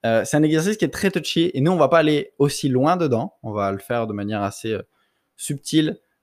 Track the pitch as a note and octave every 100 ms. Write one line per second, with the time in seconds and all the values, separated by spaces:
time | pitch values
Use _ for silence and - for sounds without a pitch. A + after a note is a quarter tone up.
0 | A#2 A2+ G2 D3 D#3 D#3 F3 G#3+ D#3 -
1 | G3 F3+ D3+ - E3+ C3 D3 F3+ C#3 E3
2 | D#3 D3+ C#3 _ C#3+ - C#3+ B2+ C#3+ F3+
3 | D#3+ A#2 E3 _ A#2+ G#2 G2 G2 - A#2+
4 | A2 G#2 G2+ G#2+ G2+ - A2+ G#2 - _
5 | _ _ _ _ - C#3+ - D3+ D#3 -
6 | _ _